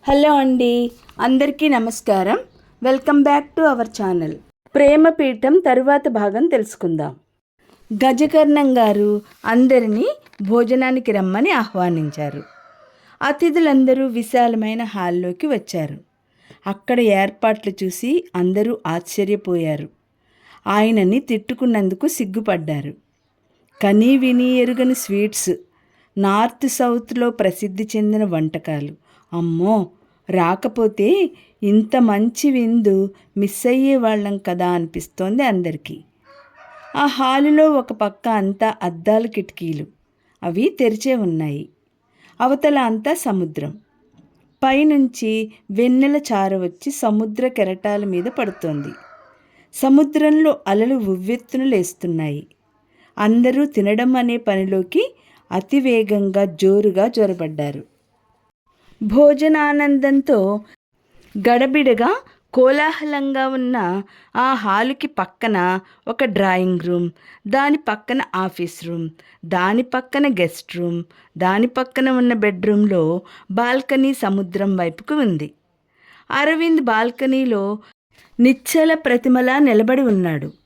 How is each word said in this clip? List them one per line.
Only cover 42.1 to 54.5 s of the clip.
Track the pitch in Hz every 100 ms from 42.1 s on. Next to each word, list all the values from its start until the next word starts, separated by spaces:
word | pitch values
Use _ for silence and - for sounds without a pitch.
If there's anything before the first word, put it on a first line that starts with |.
| _ _ _
అవతల | 247 277 302 285
అంతా | 240 220 214
సముద్రం. | 349 262 196 170 156 147 - _ _ _ _ _ _ _ _
పైనుంచి | 262 269 302 294 262 - 220 220 220 - _
వెన్నెల | 196 240 254 277 294
చార | 285 214 196 190
వచ్చి | 180 180 -
సముద్ర | 277 233 214 220 214 254
కెరటాల | 254 190 185 208 208
మీద | 208 180
పడుతోంది. | 196 277 220 185 165 147 139 - - - - _ _ _ _
సముద్రంలో | - 269 269 294 302 302 302 311 285 -
అలలు | 202 233
ఉవ్వెత్తున | 269 202 185 185 240 - 262
లేస్తున్నాయి. | 269 226 175 - 175 165 156 147 - _ _ _ _ _ _ -
అందరూ | 208 233 247 254
తినడం | 294 262 202 214 247 254
అనే | 240 233
పనిలోకి | 226